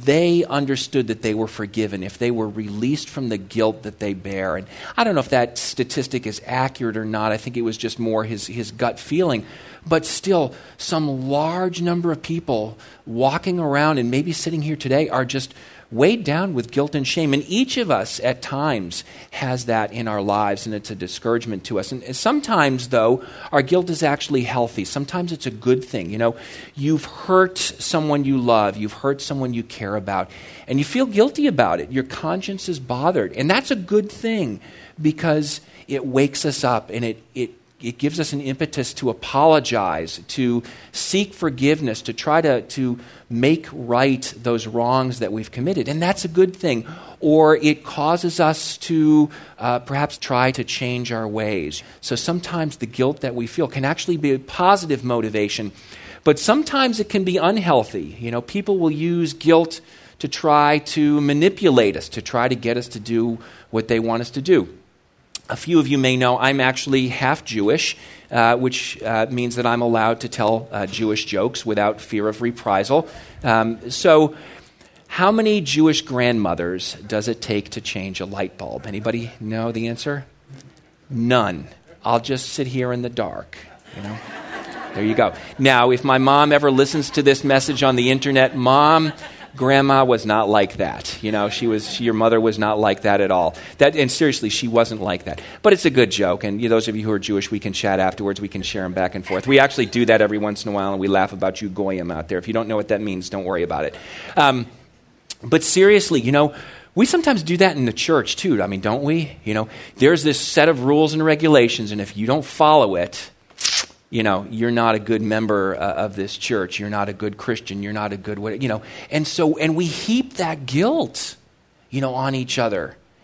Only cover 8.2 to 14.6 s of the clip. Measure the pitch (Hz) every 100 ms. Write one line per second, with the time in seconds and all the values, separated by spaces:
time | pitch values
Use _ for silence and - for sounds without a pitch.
8.2 | 110 110 - 113 107 110 120 - - 151
9.2 | 180 117 - - - - - 165 160 -
10.2 | 190 185 131 - - - - 160 151 131
11.2 | 131 143 156 180 185 175 175 175 170 156
12.2 | - 165 165 117 110 110 - - - 117
13.2 | 131 156 190 180 156 139 151 147 120 131
14.2 | 160 156 - 160